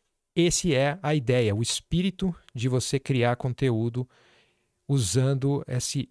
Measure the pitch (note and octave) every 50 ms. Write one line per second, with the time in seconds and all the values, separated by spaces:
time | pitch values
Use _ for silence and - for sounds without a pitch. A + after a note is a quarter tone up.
0 | _ _ _ _ _ _ _ E3+ E3+ F3 - - - F3+ C#3 B2+ C3+ C#3+ C#3+ G3
1 | - D3 D#3 D3+ A#2+ A#2 B2 B2 A#2+ G#2+ G2 G#2+ A#2 - - - - _ - E3+
2 | F3+ G3 F3+ - F#3+ F#3 E3 - _ - _ A#2+ A2+ C3 B2 B2+ - - - C#3
3 | - - C#3 B2 A#2 A#2+ A#2+ - - C3 B2 - C#3 C3 A#2 A2 A2+ A#2+ A#2 B2+
4 | B2 - _ _ _ _ _ _ _ _ _ _ _ _ _ _ _ - C#3 C#3
5 | A2+ F#2 - C3 B2+ C3+ C#3 C3 C3+ C#3 C#3+ C#3+ - - B2+ B2+ - - - C#3+
6 | - -